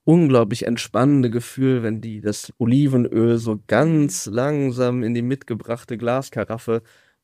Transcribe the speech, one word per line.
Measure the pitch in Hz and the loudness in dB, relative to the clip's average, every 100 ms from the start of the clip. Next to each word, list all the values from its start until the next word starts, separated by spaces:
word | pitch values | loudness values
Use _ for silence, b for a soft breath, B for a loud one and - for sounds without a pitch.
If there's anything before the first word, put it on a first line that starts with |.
unglaublich | - 170 156 123 107 117 - | 2 4 6 4 2 -2 -4
entspannende | 120 - 104 135 143 123 | -4 -2 0 4 4 2
Gefühl, | 120 - - 131 127 | -2 -6 -2 0 0
wenn | 113 110 | -2 -6
die | 117 107 | -8 -8
das | 104 104 - - | -6 -6 -8 -4
Olivenöl | 117 131 143 131 120 113 117 117 | 2 4 4 2 2 2 2 2
so | 113 107 - | -2 -6 -2
ganz | 110 160 160 143 - 110 | 0 2 2 0 -2 -6
langsam | 107 139 151 139 123 123 123 | -4 -2 -2 -2 -2 -2 -2
in | 113 | -2
die | 120 | -2
mitgebrachte | 120 139 - 110 - 117 - 113 | -4 -4 -6 -10 -8 -10 -10 -8
Glaskaraffe | 117 131 135 117 101 113 - 113 - b b b | -4 -4 -4 -8 -6 -6 -4 -4 -6 b b b